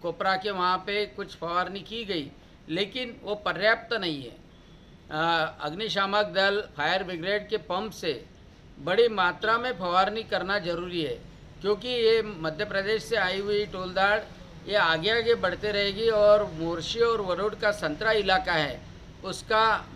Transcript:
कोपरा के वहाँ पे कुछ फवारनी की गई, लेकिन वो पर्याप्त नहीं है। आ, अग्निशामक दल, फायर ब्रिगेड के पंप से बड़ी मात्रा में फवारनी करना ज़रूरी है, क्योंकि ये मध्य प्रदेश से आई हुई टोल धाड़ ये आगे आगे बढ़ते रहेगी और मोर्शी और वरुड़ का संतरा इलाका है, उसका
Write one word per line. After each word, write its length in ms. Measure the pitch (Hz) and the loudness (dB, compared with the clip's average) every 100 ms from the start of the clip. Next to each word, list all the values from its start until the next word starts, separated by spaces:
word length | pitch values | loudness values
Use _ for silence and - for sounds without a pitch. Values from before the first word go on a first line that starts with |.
कोपरा 340 | 175 160 190 185 | -8 -2 0 0
के 160 | 208 | -2
वहाँ 260 | 190 180 180 | 0 0 0
पे 260 | 202 208 202 | 0 -2 -2
कुछ 300 | 202 190 - | -6 -12 -8
फवारनी 440 | 165 175 180 196 | -4 -2 -2 -6
की 220 | 170 226 202 | -10 -8 -4
गई, 240 | 175 135 - - - - | -4 -6 -12 -20 -18 -6
लेकिन 500 | 165 202 254 240 - | -4 -2 -4 -8 -8
वो 120 | 196 208 | -6 -4
पर्याप्त 520 | 214 165 208 226 - 220 | -4 2 2 2 0 -4
नहीं 260 | 180 143 | -2 -4
है। 140 | 120 - - - - - - - - | -8 -16 -20 -20 -20 -20 -20 -20 -8
आ, 320 | 151 165 165 156 - | -2 2 2 0 -4
अग्निशामक 640 | 147 175 220 190 196 208 202 185 | -6 -6 -4 -2 0 2 2 2
दल, 280 | 196 202 - - | 2 2 -4 -2
फायर 260 | 151 190 | 0 0
ब्रिगेड 460 | 180 175 180 208 202 | -2 -6 -2 -2 -2
के 80 | 214 | -6
पंप 320 | 160 185 214 | -4 -4 -4
से 300 | - 175 120 - - - - - - | -6 -4 -4 -8 -20 -20 -20 -20 -8
बड़ी 300 | 143 202 240 | 0 4 4
मात्रा 480 | 202 180 175 220 233 | 4 0 0 0 0
में 140 | 254 | 0
फवारनी 480 | 240 180 180 190 220 | -4 2 4 2 0
करना 340 | 214 190 185 202 | -4 -4 0 -2
ज़रूरी 420 | 170 170 180 175 | -2 -4 -4 -4
है, 120 | 143 117 - - - - | -4 -6 -12 -20 -20 -6
क्योंकि 260 | 196 202 247 | -2 -2 -2
ये 320 | 247 226 226 | 2 4 4
मध्य 440 | 214 180 160 156 202 | 2 -4 -6 -4 -2
प्रदेश 380 | 196 196 220 | -2 0 -2
से 120 | - 226 | 0 0
आई 220 | 185 190 | 0 0
हुई 260 | 202 208 202 | 0 -2 -2
टोल 260 | 185 185 | -6 -4
धाड़ 260 | 190 196 214 - - - - 185 | 2 2 2 -2 -14 -20 -14 0
ये 80 | 208 | 2
आगे 340 | 170 160 190 | 4 4 2
आगे 240 | 233 226 226 | 2 4 2
बढ़ते 360 | 185 175 208 | 2 0 -2
रहेगी 360 | 202 202 196 226 | 0 0 0 2
और 340 | 214 208 208 196 | 6 8 8 4
मोर्शी 460 | 160 165 170 - 226 | -4 -4 -4 -4 2
और 200 | 233 220 | 2 2
वरुड़ 320 | 190 175 208 214 | 0 0 -2 0
का 160 | 214 | 0
संतरा 380 | 202 160 - 214 | 0 -2 0 2
इलाका 400 | 220 190 185 185 | 2 4 2 2
है, 260 | 165 143 120 - - - - | 0 0 -4 -14 -18 -20 -12
उसका 400 | 147 131 - 220 220 196 - | -10 -8 0 4 4 2 -4